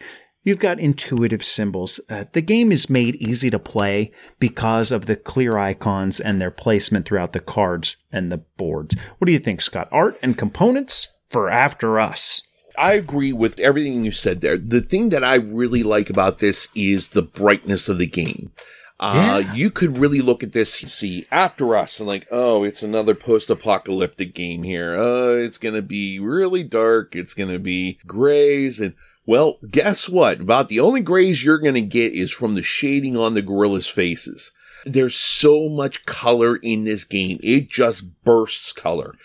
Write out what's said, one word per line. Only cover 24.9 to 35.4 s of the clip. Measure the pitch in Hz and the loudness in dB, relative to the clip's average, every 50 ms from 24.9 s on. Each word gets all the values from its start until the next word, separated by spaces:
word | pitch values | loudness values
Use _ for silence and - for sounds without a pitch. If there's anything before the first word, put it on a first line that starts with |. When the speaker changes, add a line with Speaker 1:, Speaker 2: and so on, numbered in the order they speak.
| 85 | -2
Speaker 2:
Oh, | 90 113 120 123 123 123 123 120 120 | -2 0 0 0 0 2 2 2 0
it's | 120 117 - - | 0 -4 -6 -6
gonna | - 113 107 110 | -6 -4 -4 -4
be | 101 - 95 101 101 98 95 95 | -6 -4 -6 -4 -4 -4 -6 -6
really | 98 107 135 175 190 185 180 185 175 | -6 -4 0 0 0 0 0 -2 -4
dark. | 123 - 113 113 113 113 113 101 - - | -2 -2 2 4 4 4 2 2 -2 -8
It's | 87 90 - - | -10 -10 -10 -8
gonna | - 101 95 92 90 | -8 -6 -6 -6 -6
be | 92 92 90 90 92 92 87 - _ | -4 -4 -4 -2 -4 -4 -6 -10 _
grays." | 87 90 104 127 143 147 147 147 143 143 139 135 135 123 107 | -12 -4 0 2 4 4 6 6 4 4 2 0 -2 -2 -4
And, | 107 95 - _ - _ _ _ _ | -6 -6 -6 _ -20 _ _ _ _
well, | - 110 123 151 156 - - - 107 | 2 4 6 6 4 2 -2 -12 -2
guess | 95 135 - 208 202 - - - | 0 2 2 2 0 -2 -4 -2
what? | 180 180 156 113 87 - | 2 4 4 4 2 0
About | 87 92 113 131 135 - | 0 2 2 2 2 2
the | 107 110 | 2 2
only | 131 185 254 269 | 4 4 4 2
grays | 214 160 175 185 185 190 180 135 120 | 0 2 4 4 4 4 2 2 4
you're | 147 156 156 | 4 4 4
gonna | 151 147 135 123 | 4 2 2 2
get | 113 101 87 117 117 113 - | 0 0 0 0 0 0 0
is | 78 92 - | -2 -4 -4
from | - - 123 110 107 | -4 -4 -4 -2 -2
the | 95 | -2
shading | 87 - - - - 139 139 143 139 135 127 117 | -2 -4 -4 -2 -2 0 0 0 -2 -2 -2 0
on | 113 113 113 | 0 0 0
the | 107 | -2
gorillas' | 101 95 101 98 104 104 98 95 - - | -2 -2 0 2 2 2 2 0 -4 -4
faces. | - - 92 87 85 - - - - - - - _ _ _ - - - - | -2 -2 -2 -2 -2 -4 -8 -12 -12 -14 -16 -18 _ _ _ -20 -20 -18 -14
There's | - 135 135 131 123 - | -2 0 0 0 2 0
so | - - - - - | 0 0 0 2 4